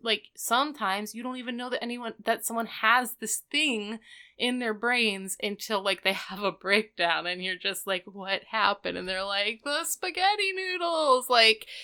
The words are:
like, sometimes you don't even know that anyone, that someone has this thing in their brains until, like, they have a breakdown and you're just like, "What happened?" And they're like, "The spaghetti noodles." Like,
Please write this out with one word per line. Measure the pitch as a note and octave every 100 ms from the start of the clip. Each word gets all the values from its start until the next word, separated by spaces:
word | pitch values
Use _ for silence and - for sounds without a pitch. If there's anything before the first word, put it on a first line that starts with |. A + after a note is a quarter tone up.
like, | A3+ G#3+ - -
sometimes | - A#3+ D4 C#4+ G3+ G3 G#3+
you | A3+
don't | B3 B3+
even | A#3+ A#3+
know | B3
that | A#3+
anyone, | A#3+ A#3+ A#3 -
that | A3+ A#3 -
someone | A3+ A3+
has | - A3 B3 A#3+
this | - A3 - -
thing | C#4+ D4+ A3+ G#3 A3 - - - -
in | B3 B3+
their | A#3
brains | G#3+ A#3 B3 A3 G3 F#3+ -
until, | G#3 G3+ - G#3
like, | G3 F#3
they | F#3
have | G3 - F#3+
a | G3+
breakdown | - F#3 G#3 A3 - E3+ D#3+ F3
and | F3+
you're | F#3 F3+
just | G3 F#3 G3
like, | F#3 G3
"What | G3 F#3+ G3
happened?" | - A3 G3+ G3+ F3+ F3
And | F3+
they're | F#3
like, | G3 G3 G#3 A3+
"The | C#4+ D4
spaghetti | E4 - F#4 F4+ F#4+ G#4 G4
noodles." | F#4+ F#4 F4+ E4+ D#4+ D4+ B3+ B3
Like, | A#3+ A3 A3 - -